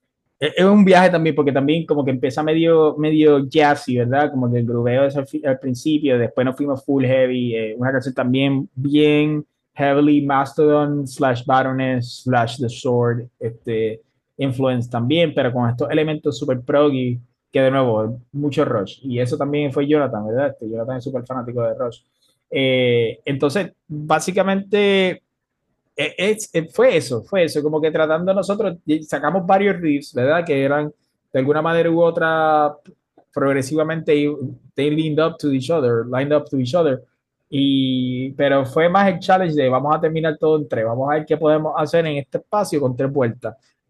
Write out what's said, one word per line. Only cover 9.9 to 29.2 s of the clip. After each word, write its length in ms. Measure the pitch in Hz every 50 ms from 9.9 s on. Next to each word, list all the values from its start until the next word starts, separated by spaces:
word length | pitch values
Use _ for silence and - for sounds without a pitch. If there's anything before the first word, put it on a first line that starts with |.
| 139 143 147 151 147 147
Mastodon 880 | 143 139 139 135 139 135 - - 156 151 147 147 147 147 147 143 143 131
slash 380 | - - 143 131 123 120 123
Baroness 800 | - 131 131 131 135 131 131 131 131 131 123 120 120 - - -
slash 360 | 127 127 120 117 117 120 -
The 80 | 131 117
Sword, 600 | 120 - - 131 123 120 120 120 117 120 113 - _ _
este, 640 | 127 113 120 - _ 120 113 110 113 107 110 110 _ _ _ _ _ _ _ -
influence 520 | 135 139 123 123 135 131 127 123 117 123
también, 440 | - 117 117 123 147 170 170 156 -
pero 200 | 151 135 123 123
con 160 | 123 120 117
estos 200 | 120 - - -
elementos 480 | 156 156 156 156 156 151 - 151 131 -
super 220 | 143 139 127 127
proggy, 580 | 120 - 143 143 151 151 135 131 127 123 120 120 - _ _ _ _ _
que 100 | - -
de 100 | 131 131
nuevo, 480 | 131 139 131 123 110 107 110 113 123 123 - _ -
mucho 320 | 143 143 147 139 156 147
Rush. 340 | 135 120 107 95 98 - - -
Y 160 | 135 120 120
eso 180 | 127 123 156 147
también 340 | 147 143 147 147 147 143
fue 160 | 123 151 143 147
Jonathan, 400 | 151 151 143 127 113 104 107 107
¿verdad? 200 | 113 127 143 139
Este, 220 | - - 117 107
Jonathan 280 | 110 113 113 123 131 131
es 60 | -
súper 200 | 135 131 123 120
fanático 360 | - 127 127 120 120 120 123
de 120 | 117 113 110
Rush. 240 | - 127 120 113 - _ _ _ _ _ _ _ _ _ _
Eh, 680 | - 139 135 131 131 127 127 123 120 120 117 113 - - _
entonces, 480 | 143 139 135 151 143 135 202 185 - - _ _ _
básicamente, 1400 | 151 147 151 151 156 156 - - 180 196 185 190 196 196 196 196 - 208 202 202 196 196 190 185 170 - _ _ _ _ _ _ _ _ _ _ _ _ _ _ _
e-, 200 | - 147 151 - -
es, 320 | 180 208 214 214 - - -
e-, 140 | 170 165 165
fue 300 | - - 226 262 190 160
eso, 260 | 123 123 - 120 139
fue 220 | - - 190 175
eso, 180 | 151 - 151 143
como 160 | 151 156 156
que 100 | 151 160
tratando 440 | 156 160 160 151 156 165 175 185 190
nosotros, 440 | 202 180 190 202 214 226 190 175 - _
y 180 | - 151 156 156
sacamos 420 | - - 139